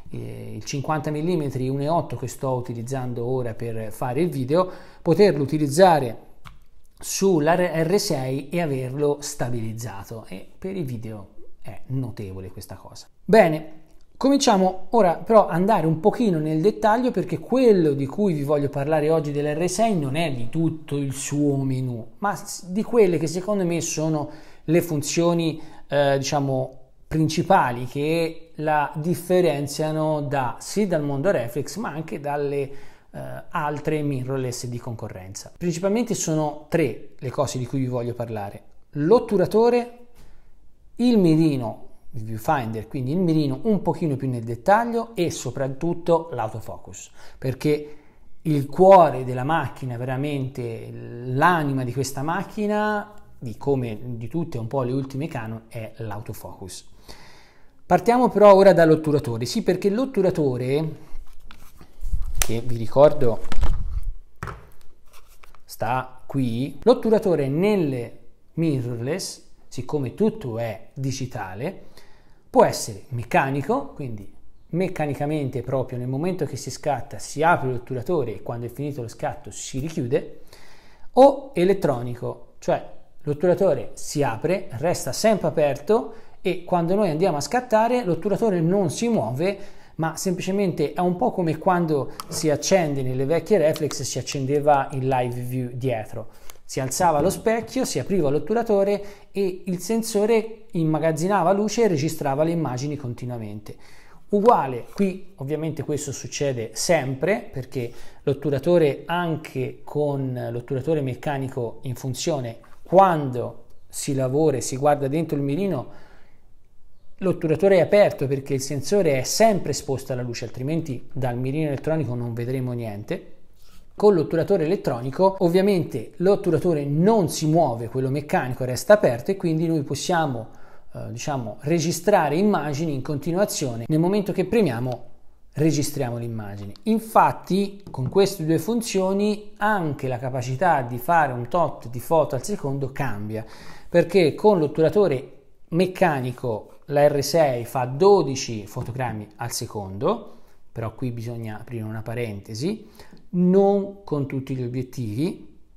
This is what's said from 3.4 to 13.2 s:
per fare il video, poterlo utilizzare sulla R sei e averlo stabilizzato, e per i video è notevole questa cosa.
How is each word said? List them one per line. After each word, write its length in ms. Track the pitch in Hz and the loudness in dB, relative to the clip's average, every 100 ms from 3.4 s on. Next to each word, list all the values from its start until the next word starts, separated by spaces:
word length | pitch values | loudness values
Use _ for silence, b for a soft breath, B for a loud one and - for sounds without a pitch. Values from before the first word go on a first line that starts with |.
| 117 | -4
per 380 | 110 117 113 110 | -4 -6 -4 -6
fare 280 | - 127 127 | -6 -4 0
il 100 | 180 | 0
video, 380 | 139 123 165 185 B B B | 0 0 2 0 B B B
poterlo 440 | - 160 202 143 | 2 6 6 4
utilizzare 840 | 135 156 147 143 190 156 123 - - - - - - - - - | 0 0 2 6 8 6 2 -6 -14 -18 -18 -18 -20 -18 -20 -16
sulla 540 | - - 196 165 151 | -8 0 4 4 4
R 460 | 175 180 160 160 202 | 4 2 0 2 2
sei 480 | - 143 131 135 - | 2 -2 -2 -4 -4
e 120 | 175 | -2
averlo 580 | 165 131 127 139 147 143 | 0 -2 -4 0 0 0
stabilizzato, 1040 | - - 127 120 110 110 117 98 98 113 - | -4 -4 -2 -2 -4 -6 -8 -10 -12 -14 -12
e 220 | 95 - - | -14 -14 -12
per 160 | 185 | -8
i 80 | 190 | -6
video 460 | 135 117 110 107 95 - - - | -6 -8 -10 -12 -14 -12 -12 -10
è 220 | - 95 - | -10 -8 -6
notevole 600 | 131 120 110 98 95 95 | -6 -6 -8 -10 -12 -12
questa 260 | 101 - | -14 -16
cosa. 320 | 98 - - - - | -18 -18 -20 -20 -10